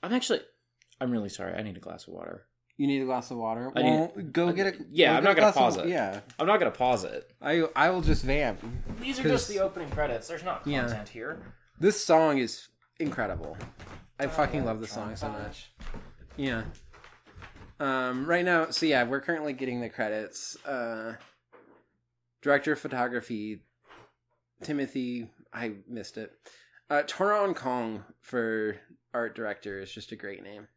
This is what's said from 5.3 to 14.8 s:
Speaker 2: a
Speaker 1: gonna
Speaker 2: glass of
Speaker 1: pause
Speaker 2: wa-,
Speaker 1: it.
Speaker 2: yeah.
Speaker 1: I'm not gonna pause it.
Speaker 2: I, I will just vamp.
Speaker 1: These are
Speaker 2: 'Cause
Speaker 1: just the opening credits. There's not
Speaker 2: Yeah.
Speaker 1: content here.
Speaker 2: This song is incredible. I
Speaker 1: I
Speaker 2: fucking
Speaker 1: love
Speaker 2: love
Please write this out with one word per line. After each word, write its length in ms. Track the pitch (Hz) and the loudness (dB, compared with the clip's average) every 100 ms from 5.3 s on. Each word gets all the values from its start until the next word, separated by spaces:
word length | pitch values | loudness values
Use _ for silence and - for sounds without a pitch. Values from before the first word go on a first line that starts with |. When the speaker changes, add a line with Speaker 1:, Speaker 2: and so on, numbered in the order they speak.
Speaker 2:
a 20 | |
Speaker 1:
gonna 0 | 196 | 8
Speaker 2:
glass 80 | 214 151 | 8 8
of 20 | |
Speaker 1:
pause 160 | 123 101 | 4 4
Speaker 2:
wa-, 40 | |
Speaker 1:
it. 60 | 170 | 0
Speaker 2:
yeah. 300 | 175 104 98 - - | 0 0 -4 -10 -2
Speaker 1:
I'm 80 | 160 | 4
not 140 | 208 | 4
gonna 100 | 147 | 4
pause 320 | - 127 120 | 2 2 2
it. 260 | 92 53 - _ | 0 -8 -12 _
Speaker 2:
I, 220 | - 165 160 - | 0 2 2 6
I 140 | 156 | 4
will 100 | 185 | 6
just 220 | 160 156 | 4 4
vamp. 360 | 127 139 139 104 117 120 - - | 4 2 2 -2 -6 -6 -6 -6
Speaker 1:
These 180 | 247 262 | -6 -2
are 40 | |
Speaker 2:
'Cause 80 | 160 | 2
Speaker 1:
just 160 | - - | 2 2
the 100 | 202 | 0
opening 320 | 190 185 151 | -2 -2 -6
credits. 380 | 143 147 117 - | -2 -2 -2 -6
There's 160 | 165 | -8
not 200 | 180 156 - | -6 -6 -2
Speaker 2:
Yeah. 160 | 143 120 | -2 0
Speaker 1:
content 220 | 113 104 | -4 -8
here. 320 | 117 120 165 - - _ - | -12 -10 -10 -14 -20 _ 0
Speaker 2:
This 240 | 180 208 | 2 2
song 340 | - 160 160 143 | 4 6 6 4
is 300 | 117 - - _ _ _ | 0 -4 -16 _ _ _
incredible. 560 | 165 - 107 87 78 80 - - - - - _ | -4 -2 -4 -4 -8 -10 -14 -14 -18 -18 -20 _
I 40 | |
Speaker 1:
I 20 | 139 | -4
Speaker 2:
fucking 320 | - 143 151 | 0 0 0
Speaker 1:
love 160 | 123 | -2
Speaker 2:
love 40 | 110 | -4